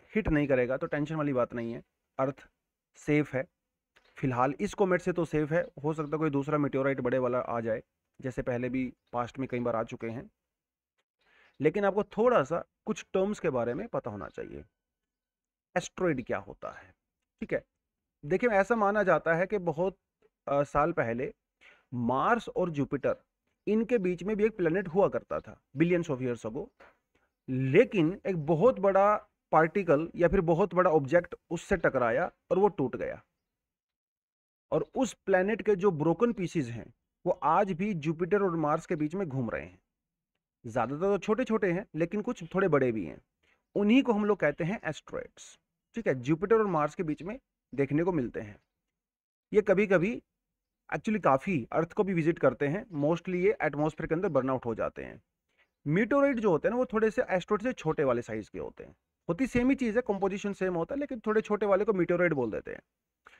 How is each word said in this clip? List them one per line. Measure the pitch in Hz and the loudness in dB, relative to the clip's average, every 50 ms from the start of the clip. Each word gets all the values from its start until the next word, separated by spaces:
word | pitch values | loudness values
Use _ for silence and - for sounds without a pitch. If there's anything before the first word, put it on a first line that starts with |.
| _ - - | _ -6 -4
हिट | 220 185 175 | -2 0 2
नहीं | 160 147 147 131 | 2 2 2 2
करेगा, | 135 127 123 120 131 | 2 2 2 0 -2
तो | 143 170 | -4 -4
टेंशन | - 156 147 151 147 160 | -4 -4 -4 -4 -4 -4
वाली | 156 147 143 | -4 -2 0
बात | 131 123 117 - 117 | 0 0 -2 -2 -4
नहीं | 120 117 117 | -8 -8 -8
है, | 117 147 - _ _ _ _ _ _ - | -10 -12 -14 _ _ _ _ _ _ -4
अर्थ | 135 139 135 - - _ _ _ _ _ _ _ _ _ _ | -4 -4 -4 -8 -16 _ _ _ _ _ _ _ _ _ _
सेफ | - - 156 147 151 143 - - | -10 -2 0 2 2 0 0 -4
है | 127 135 - _ _ _ _ _ _ _ _ _ _ _ _ - | -6 -8 -8 _ _ _ _ _ _ _ _ _ _ _ _ -10
फिलहाल। | - - 131 123 120 127 143 139 - | -4 -4 -2 0 2 2 0 0 -2
इस | 208 196 - | -6 -4 0
कॉमेट | - 202 185 180 175 | 0 2 2 2 0
से | - 185 | 0 -2
तो | 165 175 160 | -2 -2 -2
सेफ | - - 151 151 143 | -2 0 -2 -2 0
है, | 160 175 175 - - 147 135 | 0 -2 -2 -4 -8 -6 -6
हो | 151 | -4
सकता | 160 160 151 143 | -4 -4 -4 -4
है | 160 151 | -2 -2
कोई | 160 156 | -2 0
दूसरा | 139 139 135 151 151 147 | 0 -2 -2 0 0 0
मेटेओराइट | 143 135 139 131 135 139 135 131 | 0 0 0 0 0 0 -2 -2
बड़े | 123 123 131 131 | -2 0 0 0
वाला | 127 123 123 123 | 0 0 0 -2
आ | - - 113 117 | -2 -2 -4 -4
जाए, | 113 113 110 - - _ _ _ _ _ _ - | -2 -2 -4 -4 -6 _ _ _ _ _ _ -12
जैसे | - 127 - 139 | -10 -8 -8 -6
पहले | 127 135 120 120 127 123 | -4 -4 -4 -2 -2 -2
भी | 127 131 127 123 - _ _ _ | -2 -2 -4 -4 -8 _ _ _
पास्ट | - 120 120 117 - 135 | -6 -6 -6 -6 -6 -8
में | 131 - | -8 -4
कई | 127 120 | -4 -4
बार | 120 120 113 | -2 -2 0
आ | 110 117 | -2 -2
चुके | - 127 - 117 | -4 -6 -8 -8
हैं। | 113 113 135 - - _ _ _ _ _ _ _ _ _ _ _ _ _ _ _ _ _ _ _ _ _ _ _ _ _ - | -8 -8 -8 -12 -14 _ _ _ _ _ _ _ _ _ _ _ _ _ _ _ _ _ _ _ _ _ _ _ _ _ 0
लेकिन | 143 156 170 208 202 | 0 0 0 2 0
आपको | 196 185 208 202 | 0 0 -2 -4
थोड़ा | - - 202 226 247 233 175 135 | -4 0 2 2 4 4 2 2
सा | - 165 175 - _ _ _ - | 0 -4 -6 -6 _ _ _ -8
कुछ | 220 214 - - _ | -8 -8 -8 -6 _
टर्म्स | - 190 190 208 208 - | 0 0 0 0 -2 -4
के | - 160 | -4 -2
बारे | 131 120 113 120 123 | -2 0 -2 -2 -4
में | 165 220 233 | -6 -6 -8
पता | - 135 - 117 | -8 -8 -8 -8
होना | 104 98 71 - | -10 -10 -12 -12
चाहिए। | - - 55 53 65 71 - _ _ _ _ _ _ _ _ _ _ _ _ _ _ _ _ _ _ _ _ _ - | -12 -12 -12 -12 -12 -16 -16 _ _ _ _ _ _ _ _ _ _ _ _ _ _ _ _ _ _ _ _ _ -6
एस्टेरॉयड | 180 - - - - 185 170 143 123 107 | -6 -6 -6 -6 -2 -2 0 0 -2 -4
क्या | - 113 98 | -4 -6 -6
होता | 95 - - - - - | -6 -10 -16 -14 -14 -14
है? | - - - - _ _ _ _ _ _ _ _ _ - | -14 -14 -20 -20 _ _ _ _ _ _ _ _ _ -12
ठीक | 220 - | -8 -6
है, | 147 - - _ _ _ _ _ _ _ _ _ _ _ - | -6 -6 -6 _ _ _ _ _ _ _ _ _ _ _ -6
देखिए, | 147 180 185 247 240 | -2 -2 0 2 2
ऐसा | 208 196 196 - 240 | 4 4 4 2 2
माना | 220 202 196 208 214 | 2 2 2 2 2
जाता | 196 185 160 151 - 165 165 | 2 4 2 2 2 0 0
है | 165 190 | 0 0
कि | 190 214 196 | -2 -2 -4
बहुत, | 175 170 143 160 185 196 - _ _ _ _ _ _ _ _ _ - - | -2 -2 -2 -2 -2 -4 -4 _ _ _ _ _ _ _ _ _ -6 -2
अ, | 139 143 | 0 0
साल | 143 - - 143 151 170 | 0 2 2 2 2 2
पहले | 170 160 127 117 117 120 143 - - _ _ _ _ _ _ - - _ _ - - | 0 -2 -2 -2 -2 -4 -6 -8 -8 _ _ _ _ _ _ -20 -20 _ _ -10 -6
मार्स | 123 117 117 127 135 156 202 240 233 - - | -4 -2 0 0 2 2 2 0 0 -2 -4
और | - - 185 175 | -4 -2 -2 -2
जुपिटर, | 151 143 131 - 147 131 - 120 - - _ _ _ _ _ _ _ _ - | 0 -2 -2 -2 -2 -2 0 -2 -2 -2 _ _ _ _ _ _ _ _ -2
इनके | 190 214 220 233 - 247 226 | 0 0 0 0 2 0 0
बीच | 180 180 180 170 | 0 0 -2 -2
में | 175 208 220 | -4 -4 0
भी | 196 214 | 0 0
एक | 220 - | 0 0
प्लैनेट | - 170 156 165 202 190 170 | 0 0 0 0 0 -2 0
हुआ | 151 202 190 139 | 2 2 2 2
करता | - - - - 76 80 | 2 -2 -6 -4 -8 -8
था | - 110 - - _ _ - | -8 -10 -20 -20 _ _ 0
billions | 135 165 175 180 170 165 151 139 | 0 2 2 2 0 0 -2 -4
of | 123 127 | -4 -4
years | 123 120 113 - 110 | -4 -4 -4 -8 -8
ago, | 113 151 202 - _ _ - - _ _ _ _ _ _ _ _ _ _ - - | -8 -8 -12 -12 _ _ -20 -20 _ _ _ _ _ _ _ _ _ _ -8 -6
लेकिन | 131 131 131 131 139 208 262 - - 185 156 160 196 - - | -4 -2 0 4 6 6 6 6 4 2 2 2 0 -2 -4
एक | 196 185 160 139 | -4 -4 -2 0
बहुत | 156 165 151 208 254 208 190 | 0 2 4 4 4 4 4
बड़ा | 190 196 190 190 202 208 214 - - _ _ _ _ - | 2 2 4 6 4 4 4 2 -2 _ _ _ _ 2
पार्टिकल | 170 156 160 165 - 202 185 170 143 147 165 - - | 4 4 4 4 2 0 2 4 4 2 2 -2 -2
या | 165 170 165 | 2 2 4
फिर | 190 196 | 4 4
बहुत | 170 170 165 165 208 175 170 | 2 2 2 2 2 0 2
बड़ा | 180 180 180 | 2 4 4
ऑब्जेक्ट | 156 156 139 123 156 175 175 - - - _ - | 4 4 2 4 2 2 2 0 -10 -16 _ -10
उससे | 165 170 - - 202 | -10 -6 -2 -2 0
टकराया | 170 - 143 135 127 123 113 117 143 180 - - _ _ - | 2 2 2 2 2 2 2 2 0 -2 -4 -6 _ _ -2
और | 175 185 | 2 4
वो | 208 196 | 4 4
टूट | - - 135 117 - | 4 2 -2 -2 -2
गया, | 101 73 62 - - _ _ _ _ _ _ _ _ _ _ _ _ _ _ _ _ _ _ _ _ _ _ _ _ _ _ _ _ _ - | -4 -6 -6 -8 -10 _ _ _ _ _ _ _ _ _ _ _ _ _ _ _ _ _ _ _ _ _ _ _ _ _ _ _ _ _ -2
और | - 160 160 - - | -2 -2 -2 -2 -2
उस | 240 262 - | -2 -2 -2
प्लैनेट | - _ - 196 190 185 185 208 226 202 | -4 _ -4 0 2 2 2 0 -2 -2
के | 202 214 202 | 0 0 2
जो | 175 196 202 | 4 2 2
ब्रोकन | 170 143 151 165 165 - 240 240 | 2 2 2 2 2 2 2 0
पीसेज | 233 220 175 156 - 170 131 117 | 0 0 -4 -2 -2 -2 -4 -4
हैं, | 117 110 - - - _ _ _ _ _ - | -6 -10 -12 -14 -20 _ _ _ _ _ -2
वो | 175 - - | -2 -2 0
आज | 131 147 160 190 208 190 | 2 2 2 2 2 0
भी | 185 147 202 220 196 | -2 -4 -2 -4 -4
जुपिटर | 156 135 165 160 165 185 170 202 202 | -2 -2 -2 -2 -2 -2 0 0 2
और | 202 185 165 | 2 2 0
मार्स | 165 156 147 156 170 - | 0 0 0 0 0 -2
के | - 185 | -4 -4
बीच | 151 151 151 170 | -2 -2 -2 -2
में | 202 196 143 | -4 -4 -4
घूम | 127 135 120 104 | -4 -4 -4 -2
रहे | 85 69 76 | -4 -6 -8
हैं। | 90 90 _ _ _ _ _ _ _ _ _ _ _ _ _ _ _ _ _ - | -10 -16 _ _ _ _ _ _ _ _ _ _ _ _ _ _ _ _ _ -12
ज़्यादातर | 117 107 127 117 120 143 151 | -6 -4 -2 -2 -2 -4 -2
तो | 185 196 202 185 | -2 0 -2 -2
छोटे-छोटे | - 202 220 226 254 - 220 208 214 180 | -2 -2 -2 -2 -2 -2 -2 0 0 0
हैं, | 170 190 226 _ - | -2 -2 -6 _ -4
लेकिन | 156 170 170 - 208 | -4 -2 -2 -2 -4
कुछ | 202 247 247 - 165 - - | -4 -4 -6 -8 -8 -4 -2
थोड़े | 185 196 175 | 0 2 4
बड़े | 147 139 131 123 | 4 4 2 2
भी | 110 107 85 | 0 -2 -4
हैं, | 73 53 - _ _ _ _ _ _ _ _ _ _ - | -8 -10 -14 _ _ _ _ _ _ _ _ _ _ -2
उन्हीं | 190 208 208 233 277 | 0 4 6 6 6
को | - 247 | 6 4
हम | 208 208 208 | 2 0 2
लोग | 208 208 - | 0 0 2
कहते | 160 147 147 - 165 | 2 0 0 0 -4
हैं | 156 117 - - | -4 -4 -6 -6
एस्टेरॉयड्स। | 156 147 - - - - - - - _ - - - - _ _ _ _ _ _ _ - | -8 -8 -10 -12 -12 -10 -10 -10 -12 _ -20 -20 -20 -20 _ _ _ _ _ _ _ -10
ठीक | 233 - | -4 -2
है, | 185 139 | -2 -2
जुपिटर | 127 120 139 160 156 202 190 226 | 0 0 0 0 0 2 2 4
और | 220 214 | 4 4
मार्स | 196 170 151 147 151 - | 2 2 0 0 0 -2
के | - | -4
बीच | 180 151 147 - | -6 -6 -6 -8
में | 147 196 240 277 _ _ _ _ _ - - | -10 -12 -12 -12 _ _ _ _ _ -8 -2
देखने | 127 139 - 143 156 175 | -2 -2 0 2 0 2
को | 190 | 2
मिलते | 180 147 120 104 - 78 | 0 0 -2 -2 -6 -10
हैं। | - 104 101 - _ _ _ _ _ _ _ _ _ _ _ _ _ _ _ _ _ - | -12 -12 -16 -20 _ _ _ _ _ _ _ _ _ _ _ _ _ _ _ _ _ 0
ये | 185 208 | 2 2
कभी-कभी, | 208 202 185 190 214 180 196 165 170 220 247 - - _ _ _ _ _ _ _ _ _ _ _ _ - - | 4 4 4 4 4 4 4 4 2 2 -4 -6 -10 _ _ _ _ _ _ _ _ _ _ _ _ -8 -8
actually | 156 - 226 214 - - | -4 -2 -2 -2 2 2
काफ़ी, | 151 135 135 - 202 180 127 113 - | 4 2 2 2 0 -2 -2 -2 -2
अर्थ | - 151 165 - | -2 -2 -2 -2
को | - - 196 | 0 -2 0
भी | 190 185 | 0 0
विजिट | 170 147 170 165 - | 0 2 0 0 4
करते | 151 131 123 - 143 | 2 2 2 2 -2
हैं। | 143 156 214 - | -2 -2 -4 -6
Mostly | - 170 143 143 151 175 165 - 185 180 | -6 -4 0 0 0 0 0 -2 -4 -2
ये | 180 180 202 208 - | 0 0 0 0 0
एटमॉस्फेयर | 147 156 175 175 151 160 - - 165 156 | -2 -2 0 0 -2 -2 -2 -4 -4 -4
के | 160 | -2
अंदर | 170 196 196 | -2 -2 0
बर्न | 143 131 123 135 | 0 0 0 0
आउट | 131 120 - | -2 -2 -2
हो | 117 110 | -4 -4
जाते | 101 85 71 - 69 65 | -4 -4 -4 -6 -8 -12
हैं। | 60 57 - _ _ _ _ _ _ _ _ _ _ _ _ - | -14 -14 -18 _ _ _ _ _ _ _ _ _ _ _ _ -4
मेटेओराइट | 143 156 196 233 208 285 277 277 285 262 | 0 0 0 2 2 4 4 4 4 2
जो | 226 220 202 | 2 2 2
होते | 160 139 - 185 | 2 2 0 0
हैं | |
ना, | 233 | 0
वो | 247 254 | 0 -2
थोड़े | - 208 220 220 220 | 0 0 0 0 0
से | - 254 | 0 0
एस्टेरॉयड | - - 185 180 - - 208 190 | -2 0 0 -2 0 0 -2 -2
से | 208 254 | -2 -4
छोटे | - - - 156 156 - 143 | -4 -4 -4 -4 0 0 2
वाले | 131 117 120 | 2 2 0
साइज | 117 - 110 110 101 - | -2 -6 -8 -10 -10 -10
के | - 85 | -10 -10
होते | 69 - - - 50 | -10 -10 -12 -14 -20
हैं। | 65 - _ _ _ _ _ _ - | -20 -20 _ _ _ _ _ _ -4
होती | 170 170 269 | -2 -2 -2
सेम | - - 240 247 262 | 0 0 2 2 2
ही | 277 | 2
चीज़ | - 254 220 196 | 2 0 0 0
है, | 240 | 0
कंपोजिशन | - - 202 190 196 190 196 196 - 202 | 0 -2 -2 0 0 -2 -2 -2 -4 -6
सेम | 196 - 190 185 180 | -4 -2 -2 -2 -2
होता | 165 165 - - | -2 -4 -4 -4
है, | 277 | -6
लेकिन | 294 - 269 220 | -6 -6 -8 -8
थोड़े | - 214 208 220 | -4 0 0 0
छोटे | - - 208 202 220 | 0 0 -2 0 2
वाले | 202 190 190 208 | 4 4 4 4
को | 226 | 2
मेटेओराइट | 202 185 165 - 175 170 175 170 | 2 2 2 2 2 2 2 2
बोल | 151 135 120 107 | 2 0 -2 -2
देते | 92 67 - 52 | -2 -6 -8 -10
हैं। | 50 - - _ _ _ _ _ _ _ _ - _ | -14 -14 -16 _ _ _ _ _ _ _ _ -20 _